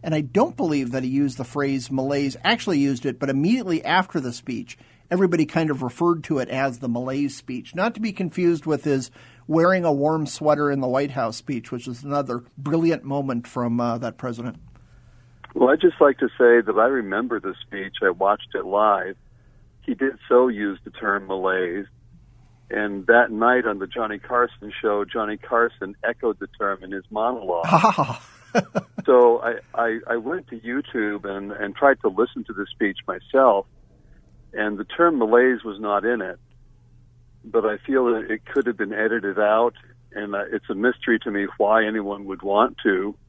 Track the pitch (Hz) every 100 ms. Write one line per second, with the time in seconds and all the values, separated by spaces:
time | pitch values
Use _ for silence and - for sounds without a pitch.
0 | 170 156 139 185 311 - 180 147 123 131
1 | 127 135 143 120 123 143 139 135 120 135
2 | 135 143 139 131 185 233 - 156 139 127
3 | 143 123 139 135 165 254 190 160 - 233
4 | 196 165 127 117 - 117 - - - _
5 | _ 180 190 165 151 165 160 135 127 -
6 | 170 170 - 147 123 131 139 120 131 117
7 | 127 135 143 - - 123 - 170 214 208
8 | 220 196 185 - 175 165 160 143 151 135
9 | 123 - - - - 156 170 185 170 143
10 | 147 160 147 - 151 147 147 139 127 131
11 | 143 135 117 120 - 127 110 123 123 120
12 | 143 143 127 120 120 - 143 165 165 160
13 | 135 143 135 120 120 127 120 120 120 117
14 | 117 - 131 117 120 - - - - -
15 | - - - - - - 127 156 180 -
16 | 147 - 123 - 120 120 107 101 117 135
17 | 101 98 123 113 95 90 - 101 95 -
18 | 98 87 98 104 - 98 92 101 107 98
19 | 92 98 - - - - - _ - 127
20 | 135 135 - 123 127 104 101 92 - -
21 | 107 101 95 95 92 92 90 92 98 _
22 | - - - - - _ _ 107 107 101
23 | 92 117 117 107 117 127 117 101 95 120
24 | 110 107 - 123 120 - 104 - 110 104
25 | 98 117 107 107 - 120 117 - 98 101
26 | 113 120 120 85 98 - 101 95 92 98
27 | - 107 113 127 95 87 85 - 214 -
28 | - 120 - - - 240 - - - -
29 | 190 127 120 117 117 113 - - 117 113
30 | - 117 113 123 - 117 113 127 147 117
31 | 104 104 98 98 101 104 104 98 139 135
32 | 113 95 123 - 107 101 98 - 104 95
33 | - 92 - 135 131 101 98 - - _
34 | - - _ - - 110 107 101 - -
35 | 170 147 110 120 127 120 113 101 104 101
36 | 104 120 95 87 _ - - _ _ -
37 | _ _ - - - 117 107 104 - 131
38 | 120 113 107 110 - 139 123 110 101 107
39 | 107 113 98 95 104 110 120 - - -
40 | _ 104 104 101 101 110 - 98 120 -
41 | - 113 - 101 98 - 104 110 107 110
42 | 101 101 98 95 95 101 127 123 113 95
43 | 101 104